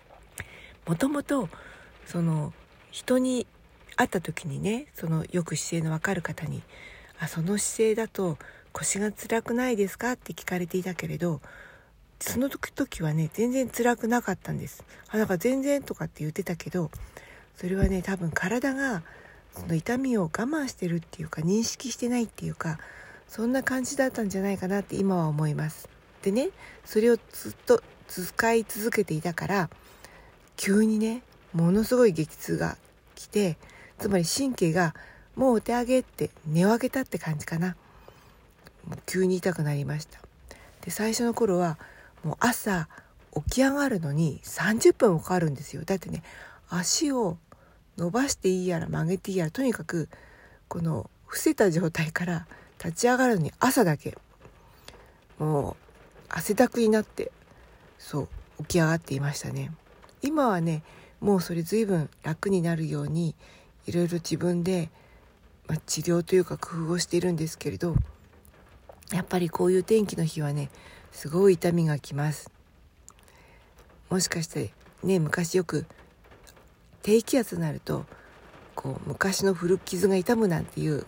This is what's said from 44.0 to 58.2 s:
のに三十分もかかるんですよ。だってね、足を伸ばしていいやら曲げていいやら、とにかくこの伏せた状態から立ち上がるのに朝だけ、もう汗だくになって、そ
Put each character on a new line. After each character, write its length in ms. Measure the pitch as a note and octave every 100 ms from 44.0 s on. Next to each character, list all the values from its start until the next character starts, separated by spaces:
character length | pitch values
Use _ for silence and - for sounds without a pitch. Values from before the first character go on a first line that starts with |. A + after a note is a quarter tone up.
の 120 | D#3
に 260 | D3 E3 -
三 340 | - - F3 A3+
十 140 | F4
分 200 | - A3+
も 80 | D#3+
か 100 | -
か 100 | F3+
る 100 | D#3+
ん 40 |
で 80 | C3+
す 120 | D3
よ。 80 | D3+
だ 120 | E3 G3
っ 20 |
て 100 | E3+
ね、 140 | D#3+ - - - - -
足 420 | F3 F3 - D4
を 260 | B3+ G3 E3+ _ - - - _ -
伸 140 | F3
ば 180 | A3+ C4+
し 80 | -
て 120 | F#3
い 160 | F#3
い 20 | F3+
や 100 | E3
ら 80 | E3+
曲 180 | D#3 D#3+
げ 120 | F#3
て 140 | -
い 20 |
い 20 | F#3
や 80 | D#3
ら、 40 |
と 120 | B3+
に 120 | C4+
か 80 | -
く 260 | E3 E3+ D3 - - - - - -
こ 120 | -
の 300 | E3 B2+ - _ -
伏 120 | -
せ 160 | D#4+
た 160 | - G3+
状 200 | D#3+ E3+
態 220 | E3 D#3+
か 140 | - F3+
ら 200 | E3 - - - -
立 220 | E3+ E3
ち 80 | A#3+
上 80 | B3+
が 100 | B3+
る 100 | G3+
の 60 |
に 100 | D3 -
朝 240 | B3+ C4+
だ 140 | F3+ C#3+
け、 200 | - - _ _ - - - - - - - - _ -
も 320 | D3+ D3 G2
う 60 | - - - - - -
汗 260 | - -
だ 140 | G#3 B3
く 120 | B3
に 80 | A3
な 120 | G#3+
っ 40 |
て、 280 | G3+ - - - - - - - - -
そ 300 | - D3